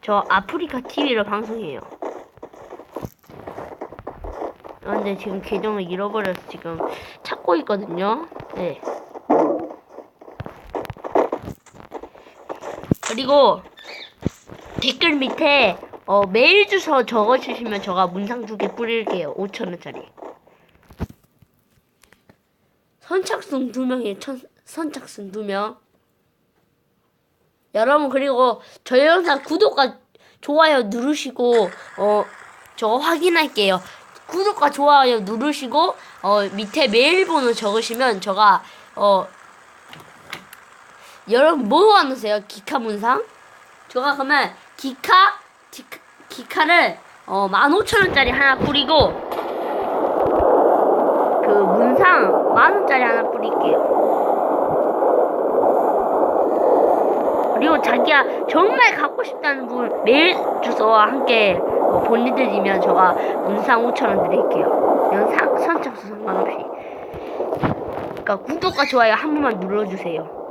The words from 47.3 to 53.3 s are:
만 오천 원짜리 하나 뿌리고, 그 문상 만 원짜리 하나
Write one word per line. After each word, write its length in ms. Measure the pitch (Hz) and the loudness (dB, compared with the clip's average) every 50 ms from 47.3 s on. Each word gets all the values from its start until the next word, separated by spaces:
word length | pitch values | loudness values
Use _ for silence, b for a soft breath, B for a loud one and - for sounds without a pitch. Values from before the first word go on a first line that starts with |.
| 185 196 202 190 | -2 -2 -2 2
만 240 | 190 196 240 285 302 | 2 4 4 4 4
오천 280 | 392 427 - - 440 | 2 2 2 2 2
원짜리 300 | 392 370 - 285 247 240 | 2 4 4 2 2 2
하나 260 | 254 254 277 277 269 - | 2 2 4 2 2 2
뿌리고, 560 | - - 285 285 285 - 320 302 247 180 - - - - - - - - - - - - - - - - - - - - - - - - - - - - - - - - - - - - - - - - - - - - - - - | 0 0 0 0 0 4 4 4 4 4 2 -4 -8 -8 -8 -8 -8 -8 -6 -6 -6 -6 -4 -4 -4 -4 -2 -2 -2 0 0 0 0 2 2 2 4 4 4 4 4 4 4 4 4 2 2 2 2 2 2 2 2 0 0 0 2
그 60 | - | 2
문상 1000 | 427 403 403 370 - 202 - 247 254 - 370 359 370 311 233 190 - - - - - | 4 4 4 4 4 4 4 4 4 4 4 4 4 4 4 2 2 0 0 2 4
만 200 | 220 247 320 381 | 4 4 4 4
원짜리 300 | 403 370 - 277 262 254 | 2 0 0 2 2 2
하나 260 | 233 226 226 226 - | 2 0 0 -2 -2